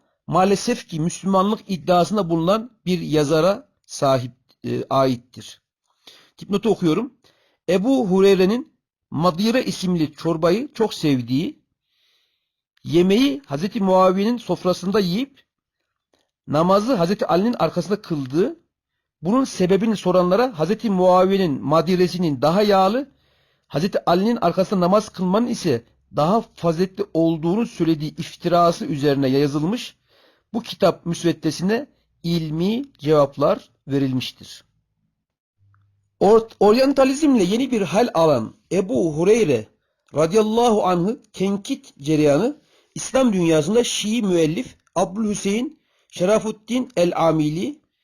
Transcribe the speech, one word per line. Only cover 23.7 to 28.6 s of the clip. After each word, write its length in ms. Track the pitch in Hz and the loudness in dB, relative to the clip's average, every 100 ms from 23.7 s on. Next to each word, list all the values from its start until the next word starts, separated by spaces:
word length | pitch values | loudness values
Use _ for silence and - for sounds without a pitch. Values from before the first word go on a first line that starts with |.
| 147 196 - - | -4 -2 -2 0
Ali'nin 280 | 175 208 240 | 2 2 0
arkasında 400 | 175 170 185 190 | 0 0 0 0
namaz 280 | 175 208 208 | 2 2 0
kılmanın 380 | - 185 196 240 | -4 -2 0 0
ise 380 | 226 175 117 - _ _ 110 | -2 -2 -2 -4 _ _ -2
daha 240 | 151 226 - | 0 0 -2
faziletli 500 | - 170 165 185 - - | -4 -2 0 -2 -4 -6
olduğunu 520 | 160 165 165 165 202 240 | 0 0 0 -2 -2 -2
söylediği 500 | - 160 160 151 - | -2 -2 -2 -4 -10
iftirası 680 | - - 175 170 | -14 -10 -2 2